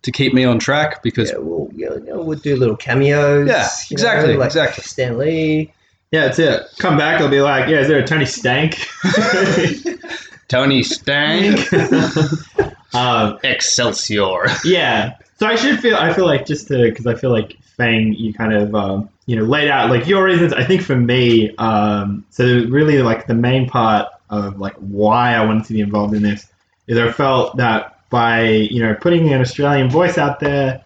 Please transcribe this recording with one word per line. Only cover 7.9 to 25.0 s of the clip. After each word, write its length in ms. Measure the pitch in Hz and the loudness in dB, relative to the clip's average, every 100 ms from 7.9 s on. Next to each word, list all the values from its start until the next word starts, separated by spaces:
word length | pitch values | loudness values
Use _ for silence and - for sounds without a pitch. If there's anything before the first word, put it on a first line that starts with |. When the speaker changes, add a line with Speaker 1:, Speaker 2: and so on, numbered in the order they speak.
| 147 | 2
Speaker 3:
a 80 | 123 | 2
Tony 180 | 156 | -2
Stank?" 540 | 127 - 123 131 156 - - - | -2 -2 -2 0 -2 -4 -10 -6
<laughs> 1400 | 185 180 226 190 196 - - - 339 - - - - - _ | -2 0 0 0 0 0 0 -4 -8 -10 -14 -16 -16 -20 _
Speaker 1:
Tony 340 | 127 139 135 | 0 2 2
Stank. 880 | 131 - - 143 147 170 202 170 139 | 0 -6 -4 -2 0 0 2 0 2
Speaker 3:
<laughs> 60 | 175 - 175 - 156 156 156 - - - - _ | 0 2 0 0 0 -2 -2 -6 -4 -4 -8 _
Um, 440 | 123 123 117 104 - | -2 0 0 -2 -2
Speaker 1:
Excelsior. 1000 | 135 120 - - 120 101 - 104 95 92 104 110 | -4 -2 -2 0 -2 -4 -4 -2 0 0 -2 -2
Speaker 3:
yeah. 520 | 160 180 139 113 113 - _ _ | 0 0 2 -2 -4 -8 _ _
So 80 | 214 | -2
I 100 | 226 | 0
should 220 | 262 220 | 0 0
feel, 160 | 240 214 | 2 2
I 140 | 165 | 0
feel 100 | - | 2
like 220 | 175 139 - | 2 0 -2
just 220 | 143 - | -6 -2
to, 220 | 131 120 | 2 2
'cause 140 | 113 117 | 2 -4
I 80 | |
feel 160 | 113 131 | -2 0
like 280 | 117 104 - _ - | 0 -2 -12 _ -4
Fang, 380 | 120 110 110 | 0 2 0
you 180 | 104 110 | -2 -6
kind 220 | 107 110 | -4 0
of, 200 | 107 104 | 0 0
um, 360 | 107 98 98 104 _ - | -2 -2 -4 -8 _ -6
you 100 | 113 | -2
know, 80 | |
laid 240 | 110 151 147 | 0 2 2
out, 220 | 135 117 | 2 2
like, 160 | 123 147 | 0 2
your 180 | 196 | 2
reasons. 300 | 190 175 170 | 4 2 2
I 100 | - | 0
think 160 | 123 185 | 0 0
for 160 | 185 131 | 2 0
me, 580 | 120 123 123 113 107 - | 2 2 4 4 2 -2
um, 680 | 110 107 104 104 98 101 - | -2 0 0 0 -4 -6 -10
so 140 | - 127 123 117 | 0 2 2 2
really, 320 | 135 151 143 | 2 4 4
like, 240 | 120 110 - | 2 -2 -2
the 80 | |
main 340 | 117 120 131 127 | 0 2 0 0
part 400 | 123 110 104 - - _ | 0 2 0 -2 -12 _
of, 280 | 104 101 98 | -6 -6 -8
like, 160 | 98 - | -10 -10
why 580 | 95 101 | -10 0